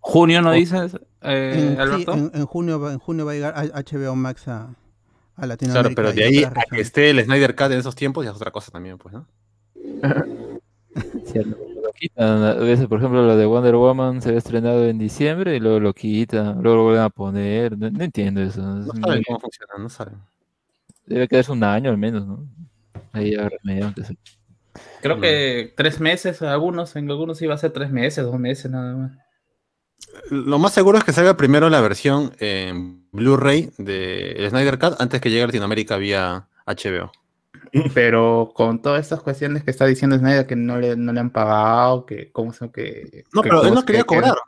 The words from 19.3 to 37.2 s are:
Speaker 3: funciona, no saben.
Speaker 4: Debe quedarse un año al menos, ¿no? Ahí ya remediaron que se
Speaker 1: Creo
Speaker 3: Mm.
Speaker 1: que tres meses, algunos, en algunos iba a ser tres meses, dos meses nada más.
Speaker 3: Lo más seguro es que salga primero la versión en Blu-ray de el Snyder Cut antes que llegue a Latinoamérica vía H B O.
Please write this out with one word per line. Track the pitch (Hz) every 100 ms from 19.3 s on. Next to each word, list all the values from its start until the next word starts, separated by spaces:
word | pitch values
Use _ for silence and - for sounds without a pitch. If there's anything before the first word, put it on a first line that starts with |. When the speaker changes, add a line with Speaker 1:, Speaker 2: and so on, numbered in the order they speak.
| 117
Speaker 3:
funciona, | - - 104 101
no | 110
saben. | - 101 104 98 _ _ _ _ _ _ _ _
Speaker 4:
Debe | - 254
quedarse | 254 254
un | 127
año | 107 104 135
al | 107
menos, | 107 113 98
¿no? | 104 143 143 165 _ _ - -
Ahí | 110 104 104
ya | 104
remediaron | - 101 95 104
que | 98
se | 98 - _ _ _ _ _ - - -
Speaker 1:
Creo | 139 160
Speaker 3:
Mm. |
Speaker 1:
que | 175 151 139 123 110 -
tres | 151 147
meses, | 156 175 185 170
algunos, | 156 143 170 175 170 151
en | 147
algunos | 143 165 156
iba | 160
a | 147
ser | 160
tres | 151 139
meses, | 135 131 151
dos | 127 127
meses | 123 135 131
nada | 131 123 127
más. | 131 135 _ _ _ _ _ _ _ _ - - -
Speaker 3:
Lo | 143 127 143
más | 185
seguro | 202 196 214
es |
que | -
salga | 139 180 180
primero | 143 147 160
la | 156
versión | 110 101 143 139 143 -
en | 107 95 92 90 90 - _
Blu-ray | 98 123 135 131 147 165 -
de | 98 95 92 92 92
el | - 101
Snyder | 123 139 131
Cut | 139 139
antes | 123 127
que | 123
llegue | 113
a | 120
Latinoamérica | 113 101 107 107 101
vía | 101 98 92 92 - _ -
H | 101 104
B | 90
O. | 90 _